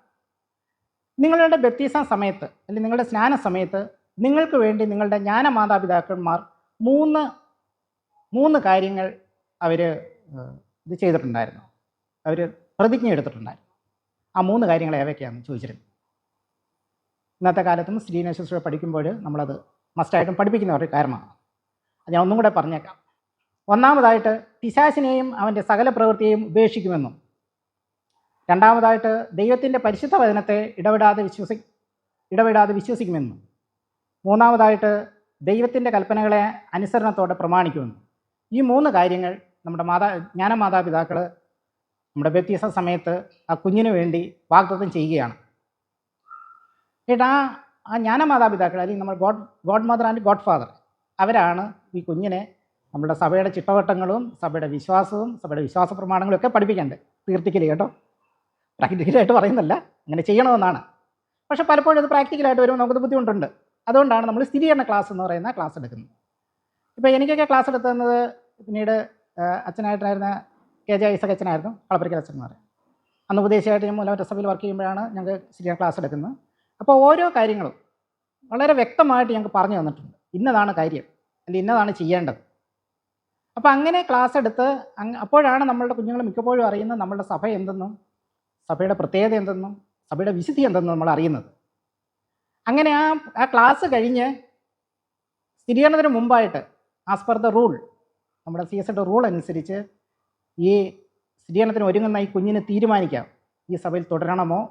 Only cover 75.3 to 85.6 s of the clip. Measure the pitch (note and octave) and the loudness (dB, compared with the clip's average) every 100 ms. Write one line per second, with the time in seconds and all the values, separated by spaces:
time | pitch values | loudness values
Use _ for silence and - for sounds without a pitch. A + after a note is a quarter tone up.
75.3 | F#3+ F#3+ - F3 E3+ F3 E3 D3+ D3 E3+ | -8 -10 -10 -8 -2 -2 -2 -6 -8 -10
76.3 | C4+ _ _ _ _ A3 C4+ C#4 E4 F4 | -12 _ _ _ _ 4 6 8 6 2
77.3 | C4+ A3 G#3 D3+ - _ _ _ _ _ | 0 0 0 -6 -10 _ _ _ _ _
78.3 | _ _ A#3 D4 C#4 A#3 - D4+ B3+ A#3+ | _ _ -2 2 2 2 2 2 2 0
79.3 | A3+ G#3 G3 F#3+ G3+ D#3 D3 - - _ | -2 -2 -2 0 -2 -4 -6 -16 -20 _
80.3 | F3+ B3+ A3 G#3 E3+ D#3+ D3+ - _ _ | -4 0 2 0 0 -4 -4 -12 _ _
81.3 | _ - F#3 G3 A#3 G#3 G3 E3 F3+ D#3 | _ -6 -4 0 0 0 -2 -2 -2 -2
82.3 | A2+ _ _ _ _ _ _ _ _ _ | -8 _ _ _ _ _ _ _ _ _
83.3 | _ _ - C#4+ C4+ D#4 F4 F4 B3+ B3 | _ _ 2 4 4 2 0 0 2 2
84.3 | C#4+ A3+ A3+ B3+ C#4 G#3+ - G#3+ A#3+ G#3 | 0 -2 0 0 -2 -8 -12 -12 -10 2
85.3 | D4 C#4+ C4 | 4 4 4